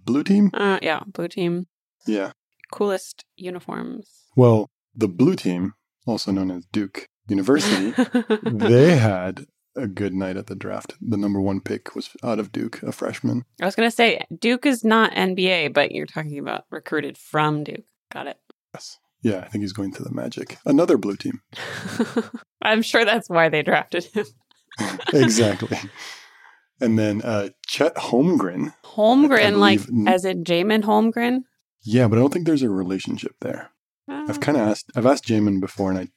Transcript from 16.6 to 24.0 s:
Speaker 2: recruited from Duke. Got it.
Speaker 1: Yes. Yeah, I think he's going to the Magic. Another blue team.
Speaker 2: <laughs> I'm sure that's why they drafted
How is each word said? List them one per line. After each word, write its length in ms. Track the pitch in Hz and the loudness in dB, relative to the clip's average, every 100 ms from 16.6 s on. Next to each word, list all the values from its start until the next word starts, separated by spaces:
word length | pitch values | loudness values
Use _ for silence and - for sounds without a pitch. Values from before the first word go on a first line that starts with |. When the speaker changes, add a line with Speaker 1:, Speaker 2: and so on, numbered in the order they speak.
| - | -10
Speaker 2:
recruited 480 | 160 - 151 143 - | -14 -6 -6 -6 -12
from 460 | - 156 151 151 | -6 -2 0 -2
Duke. 220 | 147 - - _ - | -6 -12 -18 _ -18
Got 160 | - 139 | -14 -14
it. 100 | - _ _ _ | -14 _ _ _
Speaker 1:
Yes. 240 | - - - _ _ | -20 -20 -20 _ _
Yeah, 160 | 113 92 | -4 -4
I 80 | - | -6
think 140 | 107 | -8
he's 100 | 101 | -6
going 220 | 98 98 | -6 -8
to 100 | - | -8
the 80 | - | -10
Magic. 460 | 127 123 - - - - | -8 -8 -10 -14 -8 0
Another 320 | 143 180 131 | 2 4 2
blue 180 | 101 98 | 0 -6
team. 260 | - - _ - - - - - 226 | -8 -10 _ -14 -12 -12 -8 -6 -4
Speaker 2:
<laughs> 560 | 240 - - - - | -4 -6 -12 -20 -4
I'm 200 | - 220 | 0 0
sure 240 | 226 226 214 | 2 2 2
that's 240 | 226 - | 0 0
why 180 | 175 160 | 2 2
they 160 | 151 | 2
drafted 400 | 165 156 - 175 | 0 0 0 -6